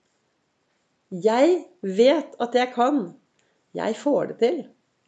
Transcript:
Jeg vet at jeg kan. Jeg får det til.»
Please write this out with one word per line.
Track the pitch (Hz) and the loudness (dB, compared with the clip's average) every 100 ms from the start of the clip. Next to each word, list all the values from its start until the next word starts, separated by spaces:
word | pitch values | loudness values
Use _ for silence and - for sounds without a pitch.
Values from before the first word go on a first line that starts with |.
| _ _ _ _ _ _ _ _ _ _ - | _ _ _ _ _ _ _ _ _ _ -16
Jeg | 180 208 240 320 370 - - | -2 0 4 2 2 -4 -12
vet | 196 190 254 311 - - | -6 2 4 4 -4 -8
at | 233 247 | -2 -2
jeg | 247 240 | -2 0
kan. | 254 285 175 - _ _ _ _ _ 175 | 0 0 -4 -14 _ _ _ _ _ -6
Jeg | 196 220 | -6 -4
får | 294 208 - | -2 -2 -2
det | - | -2
til.» | 233 330 - _ _ _ | -2 -2 -10 _ _ _